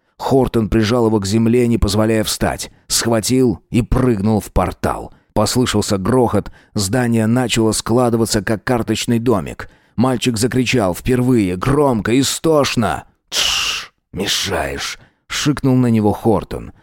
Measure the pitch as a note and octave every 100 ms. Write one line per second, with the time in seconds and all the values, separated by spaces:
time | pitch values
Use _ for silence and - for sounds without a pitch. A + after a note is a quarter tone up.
0 | _ - - C3+ A#2+ A#2 G#2 A2+ G#2+ B2
1 | A2+ A2 F#2+ A2+ A2+ A#2+ A#2+ A2+ G#2 G#2
2 | A2 A2 G#2 - G2 C2 - - - -
3 | A2+ A2+ G2+ B2+ B2+ F2 _ - A2 -
4 | B2+ G#2+ G#2+ G#2+ - - F2+ - E2 A#1+
5 | - - _ - G#2+ B2 A#2+ G#2+ - G2+
6 | F#2+ B2+ A#2 G#2 - - _ G#2+ F#2+ B2+
7 | A#2+ A#2 A2 A#2+ B2 - A2 G#2 - A2+
8 | A#2+ A2+ A2+ A2 F#2 G#2+ - B2 A2 A2
9 | - A#2 A#2 G#2 C#2 A1+ - - _ -
10 | B2+ B2+ C3 A2+ A#2 A#2+ A#2+ B2+ F#2+ E2+
11 | A2 B2 B2 B2 F#2+ F2+ B2 C#3+ C#3+ A2+
12 | F#2+ B2+ B2+ - E3 D#3 C3 - G2+ C2
13 | - _ _ - - - - - - _
14 | _ E2 G2 - G2 F2 C#2+ C#2+ - -
15 | - _ - - D3+ C#3 C3+ B2+ B2 A2+
16 | G#2 G2 A#2 G2 - C2 A1 -